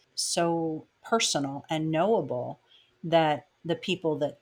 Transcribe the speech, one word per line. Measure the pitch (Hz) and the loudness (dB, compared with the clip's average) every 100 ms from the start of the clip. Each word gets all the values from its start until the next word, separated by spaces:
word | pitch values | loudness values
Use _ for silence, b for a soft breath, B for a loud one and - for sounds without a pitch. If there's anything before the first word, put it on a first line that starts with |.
| _ - | _ -6
so | - - 170 165 160 156 - _ | -2 0 2 2 -2 -4 -10 _
personal | - 226 - 151 139 139 - | -2 0 2 0 -2 -6 -4
and | 160 156 | -2 0
knowable | 156 190 226 135 123 123 147 _ b b b | 2 2 2 0 -4 -6 -10 _ b b b
that | 170 165 156 147 - _ | 2 4 4 2 -4 _
the | 165 165 | -6 -4
people | - 180 160 143 | -2 -2 -2 0
that | 143 - | -2 -4